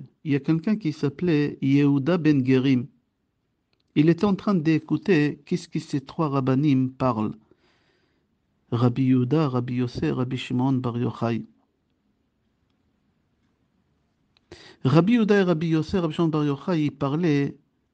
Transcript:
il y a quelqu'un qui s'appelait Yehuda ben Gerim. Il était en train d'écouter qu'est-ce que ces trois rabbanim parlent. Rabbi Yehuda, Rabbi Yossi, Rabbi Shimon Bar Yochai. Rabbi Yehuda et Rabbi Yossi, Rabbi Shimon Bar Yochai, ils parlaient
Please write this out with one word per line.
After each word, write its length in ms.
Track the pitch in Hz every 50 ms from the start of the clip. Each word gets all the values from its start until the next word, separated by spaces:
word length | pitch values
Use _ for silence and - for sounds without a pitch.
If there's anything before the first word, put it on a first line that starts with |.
| 147 - _ _ -
il 100 | 160 139
y 40 |
a 40 | 143
quelqu'un 360 | 135 - 160 160 165 220 214
qui 160 | 214 - 160 147
s'appelait 640 | - - 139 139 - 180 180 160 147 147 139 - -
Yehuda 580 | - 135 139 143 143 143 143 143 131 147 180 185
ben 280 | 151 156 151 139 127
Gerim. 400 | 127 131 131 127 139 135 123 120 - _ _ _ _ _ _ _ _ _ _ _ _ _ _ _ _ _ _ _ _ -
Il 120 | - 147 165
était 160 | 165 165 -
en 120 | 208 196
train 180 | - - 220 202
d'écouter 880 | 180 147 160 160 151 - - 156 147 - - 196 151 147 147 135 - -
qu'est-ce 240 | - 180 170 - -
que 120 | - 160
ces 200 | - - - 143
trois 280 | - - - - 165 147
rabbanim 640 | 135 139 131 131 131 131 151 156 135 131 131 127
parlent. 440 | 131 - 135 131 120 110 107 101 - - _ _ _ _ _ _ _ _ _ _ _ _ _ _ _ _ _ _ _ _ _ _ _ _ _ _
Rabbi 360 | - 113 127 123 120 135 135
Yehuda, 420 | 127 131 127 127 127 139 160 160 139
Rabbi 260 | 127 123 123 120 123
Yossi, 360 | 123 123 120 - - - 156
Rabbi 260 | 139 131 127 127 131
Shimon 380 | 123 - - 127 123 123 135 135
Bar 240 | 127 123 123 113 120
Yochai. 460 | 123 120 110 - 120 117 117 110 110 - _ _ _ _ _ _ _ _ _ _ _ _ _ _ _ _ _ _ _ _ _ _ _ _ _ _ _ _ _ _ _ _ _ _ _ _ _ _ _ _ _ _ _ _ _ _ _ _ _ _ _ _ _ _ _ _ _ _ _ _ - - - - - _ -
Rabbi 300 | 135 123 160 175 196 240
Yehuda 260 | 240 220 190 208 202
et 20 | 190
Rabbi 240 | 180 175 160 165
Yossi, 320 | 165 160 156 151 - - 196
Rabbi 160 | 170 160 151
Shimon 140 | - 170 160
Bar 160 | 151 156 147
Yochai, 400 | 147 139 139 - - 185 160 151
ils 80 | 143 -
parlaient 640 | - 147 139 135 156 180 160 147 143 139 139 - - _ _ _ _ _ _